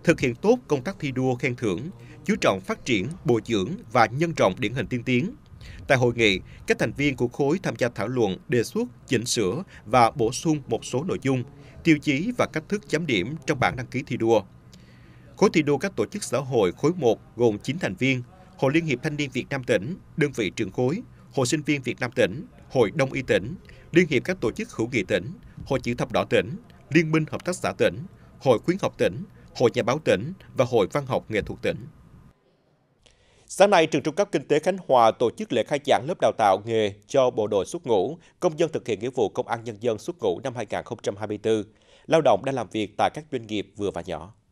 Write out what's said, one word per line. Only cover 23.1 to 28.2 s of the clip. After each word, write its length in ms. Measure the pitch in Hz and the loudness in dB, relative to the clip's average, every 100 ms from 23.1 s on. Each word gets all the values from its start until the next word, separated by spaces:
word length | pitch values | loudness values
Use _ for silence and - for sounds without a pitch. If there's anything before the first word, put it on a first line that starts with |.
y 100 | 135 | -2
tỉnh, 340 | 127 104 104 180 - - - | 0 0 0 -12 -16 -20 0
Liên 160 | 165 175 | 2 4
hiệp 160 | 127 | 0
các 140 | - 185 | 0 -2
tổ 100 | 113 | -4
chức 200 | 104 220 | -4 -10
hữu 180 | - 120 | -4 -2
nghị 120 | 123 | -2
tỉnh, 280 | 92 139 104 190 - - - | 0 -2 -2 -14 -18 -18 -6
Hội 140 | 135 | -4
Chữ 140 | 120 | -4
thập 180 | 120 135 | -4 -2
đỏ 120 | 185 | -2
tỉnh, 340 | - 113 95 175 - - - | 2 2 0 -10 -14 -20 0
Liên 220 | 151 160 | 0 2
minh 140 | 156 156 | 0 0
hợp 140 | - - | -6 -6
tác 100 | 180 | -4
xã 180 | 92 - | -4 2
tỉnh, 200 | 117 90 175 - | 0 0 -14 -18